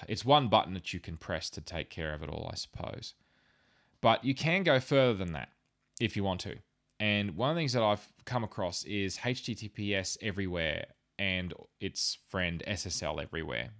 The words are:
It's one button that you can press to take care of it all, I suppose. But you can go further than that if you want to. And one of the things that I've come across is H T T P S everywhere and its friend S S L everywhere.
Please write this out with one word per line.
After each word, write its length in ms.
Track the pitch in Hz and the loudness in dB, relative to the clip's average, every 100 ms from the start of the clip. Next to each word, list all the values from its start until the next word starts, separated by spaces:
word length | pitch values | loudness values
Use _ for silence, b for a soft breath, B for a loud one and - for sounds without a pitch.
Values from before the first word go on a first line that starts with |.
| - | -6
It's 180 | 107 117 | -2 6
one 220 | 147 123 | 6 8
button 260 | 107 78 | 6 6
that 200 | 92 - | -2 -6
you 60 | 90 | -8
can 180 | - 82 | -8 -10
press 320 | - 82 - | -4 -4 -4
to 100 | - | -10
take 280 | 78 82 73 | -8 -6 -6
care 240 | - 78 | -4 -4
of 100 | 78 | -4
it 60 | 80 | -6
all, 200 | 78 80 | -6 -6
I 40 | - | -8
suppose. 580 | - - - - - - _ _ _ _ _ _ _ - | -10 -8 -8 -8 -12 -16 _ _ _ _ _ _ _ 2
But 240 | 113 113 127 | 4 4 2
you 80 | |
can 300 | 135 156 185 | 0 2 2
go 160 | 170 135 | 6 4
further 340 | - 139 127 | 6 6 6
than 200 | 101 90 | 4 -2
that 160 | 76 58 _ _ _ _ - | -4 -8 _ _ _ _ -2
if 160 | 117 107 | -2 0
you 80 | |
want 160 | 98 90 | 0 0
to. 140 | - - - _ _ - | -4 -10 -16 _ _ -2
And 360 | 107 104 101 80 | 2 2 0 0
one 160 | 127 | 0
of 40 | 170 | 2
the 40 | |
things 140 | 147 | 0
that 100 | 120 | 2
I've 240 | 110 104 - _ - | 4 2 -2 _ -4
come 180 | 127 | -4
across 400 | 110 - 92 87 - | -2 -2 -2 -2 -4
is 340 | 104 95 - | -2 -2 -2
H 220 | 123 127 - | -2 -2 -4
T 80 | |
T 160 | 107 107 | -6 -8
P 240 | - 101 | -4 0
S 240 | 98 92 - | 0 0 -4
everywhere 640 | 107 92 92 87 80 - - - _ - | -4 -2 -2 0 0 0 -6 -16 _ -4
and 340 | 95 92 90 - - - | -2 0 -2 -8 -16 -8
its 380 | 98 - - - - | -6 -2 -4 -4 -6
friend 340 | 95 87 85 - | -2 0 -2 -4
S 220 | 101 92 | -4 -4
S 160 | - | -4
L 160 | 78 78 | -2 -4
everywhere. 500 | 78 82 78 60 62 107 | -4 -4 -4 -4 -6 -8